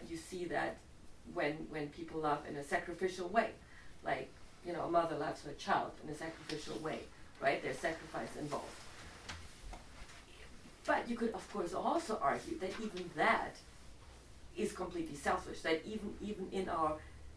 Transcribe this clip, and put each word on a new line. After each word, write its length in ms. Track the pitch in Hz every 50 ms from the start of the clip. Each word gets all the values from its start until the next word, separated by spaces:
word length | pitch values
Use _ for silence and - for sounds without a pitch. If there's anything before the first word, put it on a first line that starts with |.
| - 165
you 80 | 165
see 280 | 160 - - 185 175 175
that 320 | 165 143 135 - - - - - - - - - - - - - - -
when, 180 | 175 151 147 151 160 160 -
when 200 | 156 151 147 147
people 320 | - 170 165 160 160 156
love 180 | 151 151 147 147 - 147
in 60 | 147
a 80 | 143 143
sacrificial 640 | - 190 - - 175 165 - 185 180 - 190 175 175
way, 220 | 196 - - - - - - - - - - - - - -
like, 260 | - - - - - - - - - - - -
you 80 | 175 170
know, 120 | 151 -
a 40 | 160
mother 260 | 170 170 165 165 151
loves 280 | 143 147 - - - -
her 100 | 143 143
child 380 | - - 202 - - - - - - -
in 60 | 151
a 60 | -
sacrificial 600 | - 160 160 - - - - 156 143 - - - -
way, 200 | 156 151 - 110 - - - - - - - -
right? 220 | - 139 143 -
There's 160 | 147 - 127
sacrifice 580 | - 165 165 160 - 156 - - 170 160 - - -
involved. 260 | 156 143 143 - - - - - - - - - - - - - - - - - - - - - - - - - - - - - - - - - - - - - - - - - - - - - -
But 220 | - 294 - - 240
you 60 | 233
could, 180 | 220 233 220 -
of 180 | - - - 202
course, 200 | 196 175 170 -
also 460 | - 220 240 302 330 - - 220 -
argue 360 | - - - - - - - -
that 120 | 190 190 214 220
even 280 | 214 - 180 185 180 170 -
that 400 | 151 - - - - - - - - - - - - - - - - - - - - - - - - - - -
is 160 | - 202 - -
completely 420 | - 180 - 175 170 160 151 147
selfish, 460 | - - 202 - - - 160 - -
that 200 | - 165 160 156 -
even, 280 | 202 214 208 208 - - -
even 260 | 190 208 202 185 185 -
in 160 | 190 190 185
our, 280 | 175 170 165 156 156 156 - - - - - - - -